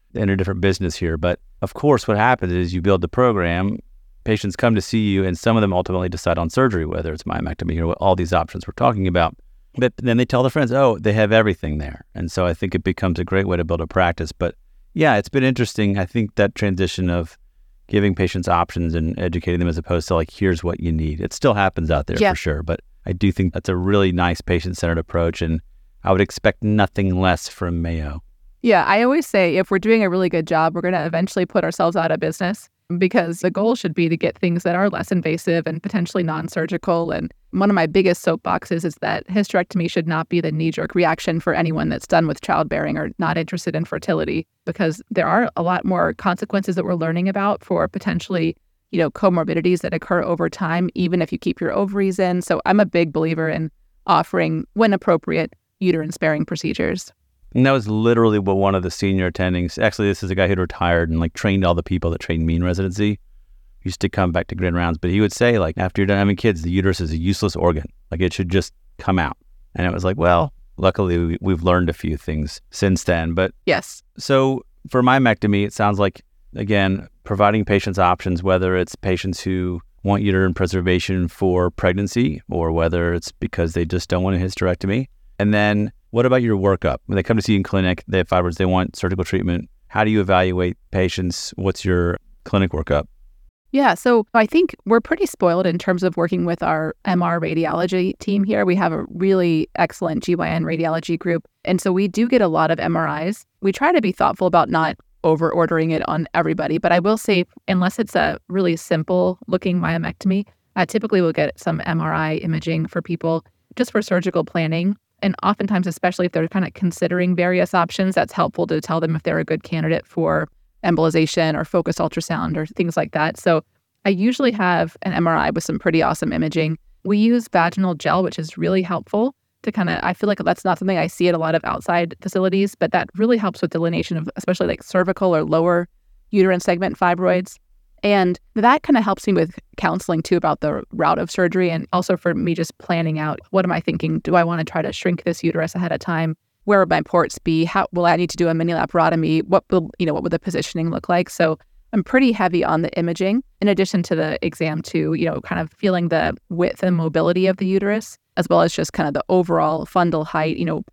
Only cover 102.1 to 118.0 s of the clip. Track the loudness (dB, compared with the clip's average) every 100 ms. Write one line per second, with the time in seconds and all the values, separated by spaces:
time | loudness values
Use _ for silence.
102.1 | 0 2 4 4 2 0 0 0 -2 -2
103.1 | -4 -4 -6 -10 _ -2 0 2 2 2
104.1 | 2 0 2 2 4 2 2 0 -2 _
105.1 | _ 0 2 2 2 0 2 0 0 -2
106.1 | -4 -2 -2 0 0 -2 0 2 2 2
107.1 | 0 2 0 0 -6 -2 0 0 0 -2
108.1 | 0 0 -2 -6 -2 0 -2 -2 -2 0
109.1 | 0 0 -2 -4 -4 -2 -2 -2 -2 -4
110.1 | -4 -2 0 -2 _ _ -4 -2 -2 0
111.1 | 0 2 0 -2 -4 -4 -4 -2 -2 -2
112.1 | -2 -2 -2 -2 -4 -2 -4 -4 -6 -6
113.1 | -4 -2 -4 -6 _ _ -4 -2 -2 0
114.1 | 0 0 -2 -2 -2 -2 0 -2 -4 _
115.1 | -6 -4 -2 -2 0 0 0 -2 -2 -2
116.1 | 0 -2 0 -2 -2 -4 -2 -4 -2 -2
117.1 | 0 0 0 2 2 2 2 0 0